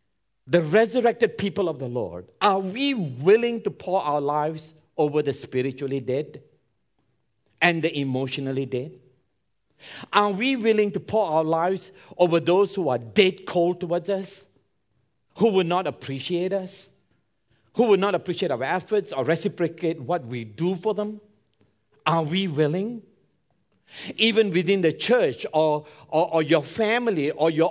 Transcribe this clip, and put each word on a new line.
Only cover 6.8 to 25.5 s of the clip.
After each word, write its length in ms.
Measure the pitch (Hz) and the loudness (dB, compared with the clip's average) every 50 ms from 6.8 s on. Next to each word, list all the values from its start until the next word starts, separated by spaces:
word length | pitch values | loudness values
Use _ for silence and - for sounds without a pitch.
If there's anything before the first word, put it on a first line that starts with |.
| _ _ _ _ _ _ _ _ _ _ _ _ _ _ _ _ | _ _ _ _ _ _ _ _ _ _ _ _ _ _ _ _
and 220 | 165 175 170 165 151 | 2 2 2 2 0
the 140 | 165 139 147 | -2 -2 -2
emotionally 680 | 139 135 127 131 135 131 - - 139 135 135 135 139 | -2 -2 -2 -2 -4 -4 -6 -6 -6 -4 -4 -4 -4
dead? 320 | 131 135 123 131 160 - - _ _ _ _ _ _ _ _ _ _ _ _ _ _ _ _ - - - - - - - | -4 -4 -6 -6 -8 -12 -20 _ _ _ _ _ _ _ _ _ _ _ _ _ _ _ _ -20 -20 -18 -18 -8 0 2
Are 200 | 196 208 208 196 | 4 4 4 2
we 240 | 185 233 269 269 | 0 0 0 0
willing 340 | 247 214 226 220 214 214 202 | 0 2 2 2 4 2 0
to 100 | 165 - | -2 -4
pour 260 | - - - 220 208 170 | -6 -2 -2 0 0 2
our 140 | 156 160 160 | 2 2 2
lives 480 | 160 165 160 165 180 190 185 - - - - - - - | 2 2 0 2 0 -2 -4 -6 -12 -20 -20 -20 -10 0
over 240 | - 180 175 165 170 | 2 4 4 4 4
those 340 | 139 151 175 190 202 190 - | 4 4 4 4 4 2 0
who 140 | 196 175 143 | -2 -2 0
are 100 | 127 117 | -2 -2
dead 480 | 117 113 104 - 196 185 190 - - | -4 0 2 4 4 4 2 -2 -6
cold 320 | - - 180 170 175 180 180 | -4 -2 0 0 0 0 -2
towards 300 | 180 165 170 175 160 196 | -4 -4 -4 -4 -2 -4
us, 400 | 202 190 196 185 - - - - _ _ _ _ _ _ _ _ _ _ _ _ _ _ _ _ _ | -4 -6 -6 -8 -12 -14 -16 -20 _ _ _ _ _ _ _ _ _ _ _ _ _ _ _ _ _
who 160 | - 196 233 196 | 0 0 2 4
will 120 | 190 180 | 2 2
not 220 | 165 175 180 190 | 2 0 -2 -2
appreciate 640 | 156 131 - - - 135 135 - - 180 170 175 185 196 | -4 -6 -8 -10 -10 -10 -10 -6 -4 -4 -4 -2 -2 -4
us, 380 | 196 185 185 - - - - _ _ _ _ _ _ _ _ _ _ _ _ _ _ _ _ _ | -4 -6 -8 -10 -12 -14 -16 _ _ _ _ _ _ _ _ _ _ _ _ _ _ _ _ _
who 100 | - 247 | 2 4
will 120 | 226 202 | 6 4
not 200 | 185 185 202 196 | 4 4 2 0
appreciate 340 | 165 - 185 175 - 196 170 | -2 -2 -4 -4 -2 -2 -2
our 140 | 139 113 127 | -2 -2 -2
efforts 480 | 135 170 170 160 - 214 214 190 - - | -2 -2 -4 -4 -2 -2 -2 -2 -2 -4
or 100 | 135 127 | -2 0
reciprocate 760 | 127 165 160 - 208 - - 175 - 170 - 175 165 160 139 | 0 0 0 0 -2 -2 -2 -2 -4 -2 -4 -4 -4 -4 -4
what 260 | 135 117 175 175 139 | -4 -4 -4 -4 -4
we 160 | 113 123 123 113 | -6 -8 -8 -8
do 320 | 110 104 104 165 180 190 | -10 -8 -4 -2 -2 -2
for 200 | 180 180 220 208 | -2 -2 -4 -2
them? 260 | 190 208 214 214 208 - _ _ _ _ _ _ _ _ _ _ _ _ _ _ _ - | -2 -4 -6 -8 -12 -16 _ _ _ _ _ _ _ _ _ _ _ _ _ _ _ -2
Are 200 | 156 160 165 160 | 0 2 2 0
we 240 | 147 160 190 196 185 | 0 0 -2 -2 0
willing? 540 | 151 139 156 143 156 185 196 226 240 226 - _ _ _ _ _ _ _ _ _ _ _ _ _ _ _ _ _ - - - - 262 | 0 0 0 2 0 -2 -4 -6 -8 -10 -14 _ _ _ _ _ _ _ _ _ _ _ _ _ _ _ _ _ -18 -16 -14 -12 -2
Even 340 | - 214 226 220 214 220 202 | 0 2 4 4 4 2 2
within 300 | 165 175 175 165 196 196 | 2 0 2 2 2 2
the 120 | 175 160 156 | 2 2 0
church 540 | - - - 240 247 196 147 120 - - - | 0 0 2 2 4 2 2 0 -4 -6 -2